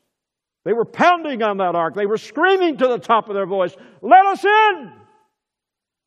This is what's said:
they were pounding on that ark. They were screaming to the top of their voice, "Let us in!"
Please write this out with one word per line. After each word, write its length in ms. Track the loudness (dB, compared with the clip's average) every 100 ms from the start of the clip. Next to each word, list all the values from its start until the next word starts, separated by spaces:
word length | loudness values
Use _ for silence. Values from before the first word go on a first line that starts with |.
| _ _ _ _ _ _
they 80 | -4
were 120 | -4
pounding 580 | -4 0 2 2 -2 -4
on 140 | -4 -2
that 160 | -2
ark. 200 | -2 -4
They 120 | -4 -4
were 120 | -4
screaming 580 | -6 -2 0 2 0 0
to 100 | -2
the 100 | -2
top 300 | 0 0 0
of 60 |
their 120 | -6 -4
voice, 280 | -2 -4 -6 -20 _
"Let 240 | 4 4 4
us 180 | 0
in!" 480 | 2 2 2 0 -10 -20 _ _ _ _ _ _ _ _ _ _